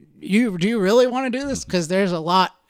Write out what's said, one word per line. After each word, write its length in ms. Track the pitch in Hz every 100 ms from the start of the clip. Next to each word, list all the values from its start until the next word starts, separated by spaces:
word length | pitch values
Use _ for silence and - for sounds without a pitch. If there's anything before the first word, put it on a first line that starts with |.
| _ _
"You, 400 | 151 208 247 180
do 80 | 196
you 140 | 233
really 260 | 185 240 254
wanna 240 | 247 262
do 160 | 254 285
this?" 180 | 262
'Cause 220 | - 180 160
there's 240 | 185 196
a 80 | 175
lot 380 | 160 185 180 _ _